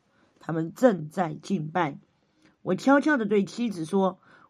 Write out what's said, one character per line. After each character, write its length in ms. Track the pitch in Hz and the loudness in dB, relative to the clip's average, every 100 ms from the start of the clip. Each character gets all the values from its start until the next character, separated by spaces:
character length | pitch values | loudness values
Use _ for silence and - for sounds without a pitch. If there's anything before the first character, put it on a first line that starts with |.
| _ _ _ _ | _ _ _ _
他 140 | - | -6
们 200 | 165 165 | -4 -4
正 340 | - 247 175 156 | 2 4 4 -4
在 260 | - 165 | -4 -6
敬 340 | 147 - 190 151 | -6 -6 -4 -2
拜。 300 | 180 156 - _ _ _ _ _ _ | -2 -2 -4 _ _ _ _ _ _
我 120 | - | -6
悄 260 | 185 262 285 | -2 4 4
悄 160 | 302 285 | 4 0
地 100 | 202 | 2
对 180 | 208 | 0
妻 260 | 180 - 240 | 0 -4 -6
子 140 | 180 | -6
说 360 | 160 196 190 190 _ - _ | -2 0 0 -2 _ -20 _